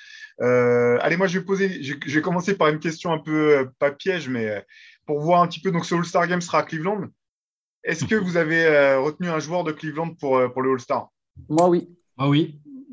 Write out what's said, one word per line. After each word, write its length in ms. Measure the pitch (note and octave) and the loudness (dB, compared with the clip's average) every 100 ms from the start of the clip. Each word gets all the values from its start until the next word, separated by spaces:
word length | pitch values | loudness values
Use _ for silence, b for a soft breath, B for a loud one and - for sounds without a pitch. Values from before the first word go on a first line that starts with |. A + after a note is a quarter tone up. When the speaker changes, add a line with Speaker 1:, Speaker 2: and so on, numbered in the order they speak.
| B B B - | B B B -4
Speaker 1:
Euh, 580 | B2 B2 B2 A#2+ A#2+ A#2+ | 2 2 4 4 4 2
allez, 160 | D3+ E3+ | 0 0
moi, 80 | F#3+ | 0
je 120 | F#3 | -2
vais 60 | |
poser, 380 | F3+ F#3+ G3 E3 | -2 -2 -2 -2
je, 120 | C3+ D3 - | -8 -8 -2
je 80 | |
vais 80 | D3+ | -2
commencer 340 | F#3 F3 F3 F#3+ | 0 -2 -2 2
par 120 | D#3 | 2
une 100 | D3+ | 2
question 340 | E3+ D#3+ F3 | -4 -6 -4
un 60 | D#3+ | -4
peu, 400 | D#3 D#3 D3+ C#3 | -2 0 4 4
euh, 60 | C3 - | 2 -2
pas 120 | C#3+ | -2
piège, 400 | C#3+ F#3+ F3+ C3 | -2 -4 -4 -4
mais, 180 | B2 A2 | -4 -4
euh, 120 | G2+ - b b b | -6 -10 b b b
pour 160 | - D3 | -6 -4
voir 220 | D#3 F3 | 2 4
un 40 | F3+ | 4
petit 140 | - | 0
peu. 100 | F#3+ | -2
Donc, 140 | E3+ | -2
ce 100 | - | -2
All-Star 320 | E3+ E3+ F#3 E3+ | -2 0 0 0
Game 140 | F3+ | -2
sera 200 | F3 D#3+ | 0 -2
à 20 | |
Cleveland. 460 | - D#3+ F3 G#3 C3+ - _ _ _ _ _ _ | -2 -4 -4 -6 -8 -14 _ _ _ _ _ _
Est-ce 220 | E3+ E3 A#2+ | -6 -4 0
que 80 | |
Speaker 2:
<laughs> 100 | A3 F3+ | 0 0
Speaker 1:
vous 120 | E3+ | 0
avez, 260 | D#3 E3 | 0 2
euh, 360 | E3 D3 C#3 C3+ | 4 6 6 4
retenu 280 | D3 D3 F3 | 0 -4 -4
un 100 | D#3 | -4
joueur 240 | C#3+ F3+ | -4 -4
de 100 | D#3+ | -4
Cleveland 420 | D3+ D#3 C#3+ E3 | -6 -8 -6 -8
pour, 240 | - C#3+ C3 | -6 0 2
euh, 100 | B2 | 2
pour 140 | B2+ | 0
le 100 | C3 | -2
All-Star ? 380 | C3 - B2+ G#2 _ _ - - | -2 -2 -6 -6 _ _ -20 -4
Speaker 3:
Moi, 180 | D3+ F3 | 2 4
oui. 200 | F3 - - _ - | 2 -2 -14 _ -4
Speaker 2:
Moi, 120 | C#3 | 0
oui. 300 | C#3+ F3 - - - - | 2 0 -6 -20 -20 -18